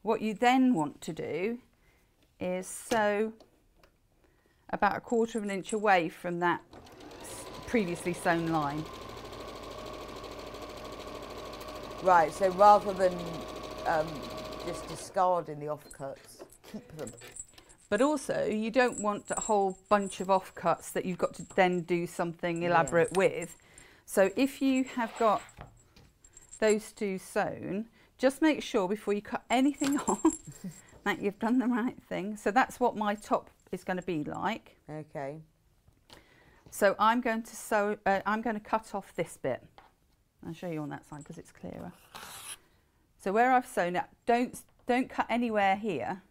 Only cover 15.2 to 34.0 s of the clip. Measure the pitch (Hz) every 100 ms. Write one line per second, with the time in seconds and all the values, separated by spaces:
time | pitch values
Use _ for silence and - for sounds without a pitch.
15.2 | 185 180 156 147 147 147 - - 139 143
16.2 | - - - - - 214 - 156 120 -
17.2 | - - - - - - _ 208 277 302
18.2 | - 156 156 214 220 240 247 - 202 202
19.2 | - - - 208 196 185 _ 208 196 -
20.2 | 190 190 - - 175 - - 185 180 175
21.2 | 190 - - - 180 180 165 175 170 -
22.2 | 170 165 175 170 170 170 160 170 160 170
23.2 | 185 - 170 - _ - - - - -
24.2 | 190 214 269 - 269 262 262 247 233 -
25.2 | 226 190 - - - - _ - - _
26.2 | _ - - - 220 214 - - 208 190
27.2 | - 214 190 - - 190 226 _ _ _
28.2 | 262 269 311 285 - 240 180 214 - 208
29.2 | 208 - - 240 269 277 277 285 - -
30.2 | 330 - - - 185 - - - 202 190
31.2 | 202 190 233 254 269 240 247 - _ 170
32.2 | 190 214 220 208 - - 240 202 208 208
33.2 | - 233 - _ _ 185 - 185